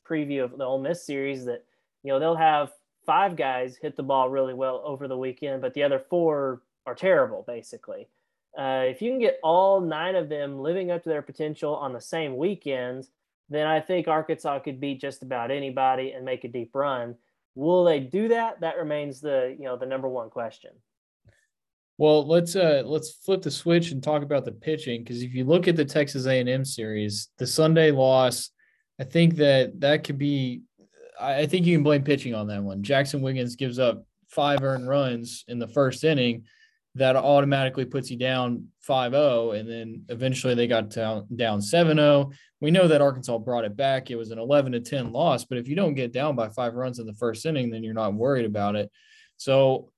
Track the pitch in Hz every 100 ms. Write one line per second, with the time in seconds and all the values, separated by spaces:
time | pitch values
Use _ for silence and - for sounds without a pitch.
0 | - 160 143 139 123 127 127 135 139 170
1 | - 139 139 135 123 120 _ _ _ _
2 | 139 135 160 165 160 151 160 - _ _
3 | - 160 196 160 135 127 127 127 151 -
4 | 135 135 127 135 131 127 131 127 151 135
5 | 139 127 131 127 143 135 131 143 143 135
6 | - 175 165 147 135 123 _ _ 131 -
7 | 190 160 120 98 104 120 - 117 - 98
8 | 110 _ _ _ _ - 135 131 127 131
9 | 226 262 214 175 160 175 196 196 170 156
10 | 175 185 147 151 143 135 147 185 180 175
11 | 165 151 139 139 151 151 151 147 139 120
12 | - 165 147 127 175 190 147 131 123 131
13 | 131 _ _ _ - 147 156 156 156 180
14 | 165 156 156 160 156 139 147 131 143 135
15 | 139 131 131 127 120 143 139 131 131 131
16 | 131 135 127 127 120 123 117 139 143 127
17 | 120 120 _ _ _ 131 151 180 175 151
18 | 131 190 226 233 226 - 165 156 151 147
19 | 147 131 147 135 127 135 135 123 131 131
20 | 131 123 113 127 113 - - _ _ _
21 | _ _ _ _ _ _ _ _ _ -
22 | 151 151 147 170 170 190 165 139 117 151
23 | 131 - - 190 151 - 170 170 170 135
24 | 151 151 143 143 120 107 160 151 139 117
25 | 120 120 127 127 127 175 175 165 143 160
26 | 143 139 131 127 123 131 135 - 110 107
27 | 104 101 - - 127 - 156 165 156 135
28 | 131 131 127 123 - _ _ _ _ -
29 | 131 165 170 151 147 135 127 - 139 151
30 | 156 139 143 139 127 123 - _ _ _
31 | - - 131 139 151 185 170 165 143 147
32 | 139 139 127 110 104 101 101 98 101 135
33 | 139 143 135 131 123 120 131 120 123 104
34 | - _ _ - 143 139 135 131 123 143
35 | 131 120 117 - - 120 110 143 135 120
36 | 156 143 120 113 - _ _ _ _ 127
37 | 131 131 143 143 139 139 131 131 123 139
38 | 127 120 127 131 123 120 - _ - 131
39 | 123 139 147 117 117 107 113 113 113 113
40 | - 117 131 127 127 120 120 113 107 117
41 | 110 107 - 120 117 104 101 170 165 151
42 | 147 143 139 - _ - 147 185 175 147
43 | 139 127 123 117 110 120 110 104 135 131
44 | - 117 110 113 120 147 131 120 - 139
45 | 117 120 165 123 - 123 123 160 180 135
46 | 120 120 151 123 110 110 120 120 127 120
47 | 110 107 120 107 160 151 120 113 113 110
48 | 107 104 127 135 110 104 101 104 101 _
49 | _ _ _ - - 135 135 131 -